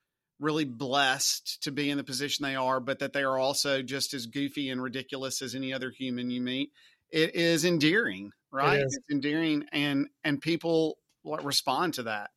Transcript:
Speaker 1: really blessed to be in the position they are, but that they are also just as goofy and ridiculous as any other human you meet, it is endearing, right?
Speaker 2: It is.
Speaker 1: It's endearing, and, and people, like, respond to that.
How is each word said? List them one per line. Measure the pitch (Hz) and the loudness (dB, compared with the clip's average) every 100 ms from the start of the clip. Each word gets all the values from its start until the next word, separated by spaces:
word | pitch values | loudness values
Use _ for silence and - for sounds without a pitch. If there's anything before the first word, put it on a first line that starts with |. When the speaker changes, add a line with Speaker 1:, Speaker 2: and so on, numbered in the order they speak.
| _ _ _ - | _ _ _ -6
Speaker 1:
really | 147 156 143 | -2 0 -2
blessed | 117 139 139 135 135 - - - - | -4 0 4 4 4 0 -2 -6 -8
to | 156 | -6
be | 139 143 | -2 -2
in | 143 | -2
the | |
position | 135 127 143 - | -4 -4 -4 -2
they | 143 135 | -2 0
are, | 131 131 | 0 0
but | 123 135 | -2 -2
that | 139 | -2
they | 143 | 0
are | 135 131 | 0 2
also | 131 139 143 135 | 2 2 0 0
just | 127 135 - | -2 -4 -4
as | 139 117 | -4 -6
goofy | 139 139 147 135 | -4 -4 -2 -4
and | 127 | -4
ridiculous | 127 131 131 135 131 - | -4 -6 -6 -6 -6 -4
as | 131 127 | -6 -6
any | 131 | -4
other | 131 123 | -4 -6
human | 120 131 123 123 | -6 -6 -4 -4
you | 123 | -2
meet, | 123 131 143 _ _ _ _ | -2 -2 -4 _ _ _ _
it | 160 160 - | 2 2 2
is | 170 165 | 4 4
endearing, | 175 170 151 202 185 95 101 - _ | 4 4 6 4 2 -2 -8 -14 _
right? | 135 139 - | 0 4 4
Speaker 2:
It | 277 | 2
is. | 269 | -2
Speaker 1:
It's | - | -2
endearing, | 143 143 156 165 147 147 | 0 0 0 2 0 0
and, | 151 147 139 - _ | 0 2 2 -2 _
and | 156 143 | -2 -2
people, | 165 165 165 160 160 - _ _ | 0 0 2 2 2 -2 _ _
like, | 156 151 143 | -8 -6 -2
respond | 135 - 135 175 139 | 0 0 0 0 -2
to | |
that. | 113 107 101 | -4 -4 -6